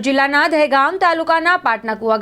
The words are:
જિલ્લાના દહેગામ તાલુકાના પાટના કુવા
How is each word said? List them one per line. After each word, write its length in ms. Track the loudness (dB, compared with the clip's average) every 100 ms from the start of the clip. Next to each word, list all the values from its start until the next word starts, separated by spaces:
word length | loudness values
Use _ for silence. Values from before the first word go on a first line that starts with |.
| 0
જિલ્લાના 420 | 0 0 0 0
દહેગામ 440 | 0 2 2 0 0
તાલુકાના 520 | 0 0 0 0 2 0 0
પાટના 300 | -4 -4 -4
કુવા 180 | -2 0